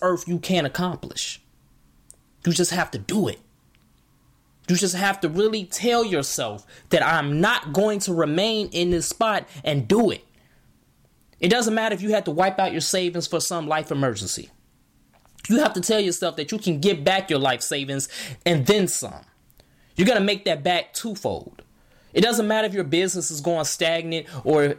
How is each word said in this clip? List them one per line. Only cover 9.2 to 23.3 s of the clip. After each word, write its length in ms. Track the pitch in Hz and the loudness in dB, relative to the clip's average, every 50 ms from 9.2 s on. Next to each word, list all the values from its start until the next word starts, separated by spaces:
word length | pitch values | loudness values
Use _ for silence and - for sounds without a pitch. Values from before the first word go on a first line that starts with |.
| 233 220 208 175 139 - - 143 - | 0 0 0 0 -4 -6 -14 -8 -4
and 240 | 156 147 143 117 | -2 -2 0 2
do 240 | 107 190 226 233 180 | 4 4 4 4 4
it. 120 | 110 - - _ _ _ _ _ _ _ _ _ _ _ _ _ _ _ _ _ _ _ _ _ _ _ | 2 -2 -10 _ _ _ _ _ _ _ _ _ _ _ _ _ _ _ _ _ _ _ _ _ _ _
It 100 | - 180 | 0 2
doesn't 240 | 226 247 226 220 220 | 2 2 2 0 0
matter 200 | 220 220 220 208 | 0 0 0 -2
if 80 | 170 | -2
you 120 | 190 208 214 | 0 0 0
had 100 | 208 - | 0 0
to 80 | 175 | -2
wipe 260 | 151 160 185 196 190 | 0 2 2 2 2
out 140 | 202 190 156 | 2 0 0
your 80 | - 160 | 0 -2
savings 480 | 160 - - 185 180 175 170 170 165 | -2 -2 0 0 0 -2 -2 -4 -4
for 140 | - 175 160 | -2 -2 -2
some 260 | - - 180 170 156 | -2 -2 -4 -4 -2
life 240 | 147 156 156 151 - | -2 -2 -2 -2 -2
emergency. 580 | 156 139 139 127 110 101 98 90 - - - - - _ _ _ _ _ _ _ _ _ _ _ _ _ _ _ _ - - - | -2 0 0 0 0 -2 -6 -6 -8 -8 -10 -14 -20 _ _ _ _ _ _ _ _ _ _ _ _ _ _ _ _ -16 -2 2
You 100 | 214 285 | 2 4
have 140 | 302 220 - | 4 2 0
to 80 | 185 | -2
tell 180 | 180 - 220 214 | 0 2 2 2
yourself 380 | 208 180 170 - 185 170 156 | 2 0 0 -2 -2 -4 -4
that 160 | 160 147 - 220 | -4 -6 -6 -6
you 40 | |
can 220 | 214 214 185 160 139 | -2 0 0 0 2
get 240 | 156 202 196 147 143 | 2 2 2 2 2
back 260 | 175 190 190 190 - | 2 2 2 0 0
your 100 | 156 135 | 0 2
life 220 | 139 135 123 120 | 2 2 0 0
savings 460 | - - 156 143 139 135 139 139 135 - - - - - 131 - _ | -2 -4 -4 -4 -4 -4 -4 -4 -4 -6 -8 -12 -12 -12 -14 -6 _
and 200 | 175 170 147 127 | 2 2 2 4
then 220 | - 208 214 190 | 4 4 4 4
some. 380 | 175 - - - - - - - _ _ _ _ _ _ - _ _ _ _ _ _ _ | 2 0 -4 -6 -8 -12 -16 -20 _ _ _ _ _ _ -20 _ _ _ _ _ _ _
You're 100 | - 190 | 2 4
gonna 140 | 226 240 208 | 4 4 4
make 240 | 196 208 208 196 - | 2 2 0 0 0
that 180 | 196 160 151 139 | -2 -2 0 0
back 300 | 180 180 170 - - - | 0 0 0 -2 -4 -10
twofold. 680 | - - 233 202 - - 110 90 78 - - - - - _ _ _ _ _ _ _ _ _ - | -10 -8 -8 -8 -6 -4 -4 -4 -4 -8 -12 -18 -20 -20 _ _ _ _ _ _ _ _ _ 0
It 80 | - | 2
doesn't 260 | 202 233 226 220 214 | 2 2 2 0 0
matter 180 | 208 214 220 220 | 2 2 2 0
if 80 | 202 190 | 0 -2
your 120 | 196 170 | -4 -2
business 440 | 139 156 170 190 185 185 180 160 | 0 2 2 2 2 0 -4 -4
is 120 | - | -6